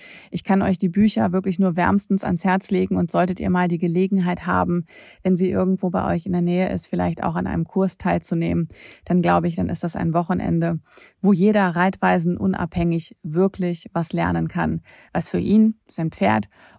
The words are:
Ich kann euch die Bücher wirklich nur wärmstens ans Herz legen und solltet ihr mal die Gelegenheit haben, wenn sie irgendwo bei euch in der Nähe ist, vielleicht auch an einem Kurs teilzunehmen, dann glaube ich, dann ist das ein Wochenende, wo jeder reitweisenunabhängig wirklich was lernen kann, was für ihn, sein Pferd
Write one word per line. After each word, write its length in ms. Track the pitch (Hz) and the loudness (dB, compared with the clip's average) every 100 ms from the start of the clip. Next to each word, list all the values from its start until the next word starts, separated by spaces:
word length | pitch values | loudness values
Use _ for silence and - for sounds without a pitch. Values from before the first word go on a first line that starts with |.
| - - - | -12 -20 -10
Ich 140 | 180 | -6
kann 180 | - 196 | 0 2
euch 160 | 196 185 | 2 0
die 100 | 185 | 0
Bücher 440 | 185 214 220 202 | 2 2 2 0
wirklich 260 | 185 190 175 | 0 -2 0
nur 180 | 185 170 | 0 2
wärmstens 480 | 175 202 - 196 | 2 2 0 -2
ans 180 | - 175 | 0 -2
Herz 280 | 190 190 - | 0 0 0
legen 260 | 185 185 185 | -2 0 0
und 140 | 170 | 0
solltet 280 | 170 180 180 | 0 0 -2
ihr 120 | 190 | 0
mal 180 | 180 180 | 0 0
die 80 | 170 | 0
Gelegenheit 720 | 170 170 190 196 180 170 170 | 0 0 2 2 0 -2 0
haben, 400 | 185 180 175 165 - - - | 0 2 -2 -4 -14 -20 -6
wenn 140 | 190 180 | 0 2
sie 140 | 185 | 2
irgendwo 400 | 190 185 185 180 | 0 0 0 -2
bei 200 | 175 - | -2 -2
euch 140 | 170 | -2
in 80 | 190 | -2
der 80 | 175 | -2
Nähe 300 | 175 175 185 | 0 0 0
ist, 140 | 170 - | -4 -4
vielleicht 360 | 175 175 165 | -2 -2 -2
auch 120 | - | -4
an 120 | 170 185 | -4 -4
einem 180 | 170 | -4
Kurs 340 | 160 190 190 - | -2 -2 -2 -2
teilzunehmen, 720 | 180 170 - 165 165 170 165 - - - | -2 -2 -2 -2 0 -2 -2 -8 -20 -16
dann 160 | - 180 | 0 2
glaube 260 | 175 175 170 | 4 2 0
ich, 100 | 170 | -2
dann 120 | 175 | -4
ist 160 | 175 | -4
das 100 | 170 | -6
ein 200 | - 170 | -4 0
Wochenende, 680 | 165 170 180 175 170 165 165 - - - _ | 0 0 -2 0 0 0 -4 -8 -20 -20 _
wo 140 | - | 2
jeder 340 | 175 202 208 180 | 4 4 4 2
reitweisenunabhängig 1500 | 170 190 - 185 185 170 180 190 - 170 170 170 165 - - | 2 0 2 2 2 0 0 -2 -2 -4 -2 0 0 -4 -12
wirklich 680 | 160 160 190 196 180 170 - | -4 0 0 0 -4 -4 -6
was 220 | 170 165 | -6 -4
lernen 340 | 170 170 170 165 | -2 0 0 -2
kann, 320 | 170 160 165 - - - | -2 -2 -4 -8 -20 -8
was 160 | 170 - | -6 -4
für 100 | 180 | -4
ihn, 360 | - 214 220 - _ | 2 4 4 2 _
sein 240 | - 160 | -6 -6
Pferd 360 | - 196 214 - _ - | 0 0 0 -2 _ -20